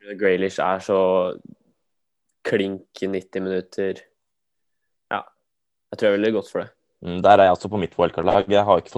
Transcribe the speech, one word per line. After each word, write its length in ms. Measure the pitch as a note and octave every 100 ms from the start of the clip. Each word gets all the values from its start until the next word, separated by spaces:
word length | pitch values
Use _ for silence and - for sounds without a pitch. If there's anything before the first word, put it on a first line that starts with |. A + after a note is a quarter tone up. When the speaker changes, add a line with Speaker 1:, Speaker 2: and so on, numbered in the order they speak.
Speaker 1:
fordi 160 | G2+ G2
Grealish 420 | G2+ F#2 F#2+ -
er 180 | E2+ F#2+
så 640 | F#2 G2 F#2 F#2 F2+ G1+ G1+ - _ _ _ _ _ _ _ _
klink 400 | - A2 G2 F#2+ _ -
i 40 | G2
nitti 340 | F#2+ F#2 F#2+
minutter. 580 | F#2+ F#2+ F#2 - G2 F#2 - _ _ _ _ _ _ _ _ _ -
Ja, 120 | G#2 - _ _ _ _ _ -
jeg 80 | -
tror 140 | G#2+
jeg 80 | G2+
ville 120 | G#2+ G#2+
gått 100 | -
for 100 | F#2
det. 80 | - _ _ _
Speaker 2:
Mm, 160 | F2 F2
der 180 | F2+ G2+
er 80 | F#2+
jeg 80 | F2+
altså 120 | G2
på 120 | G#2
mitt 160 | E2+ -
wildcard-lag. 480 | E2+ - F2 F#2+ G2
Jeg 160 | G2+
har 160 | G#2 F2
ikke 120 | -